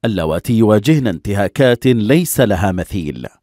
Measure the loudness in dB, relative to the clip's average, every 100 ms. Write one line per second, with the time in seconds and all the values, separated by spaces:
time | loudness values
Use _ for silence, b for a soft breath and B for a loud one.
0 | -2 -2 -2 -4 -2 2 4 4 4 0
1 | 0 -6 -6 -4 -4 0 2 2 2 0
2 | 2 0 0 0 0 2 0 -2 -6 -6
3 | -8 -10 -14 _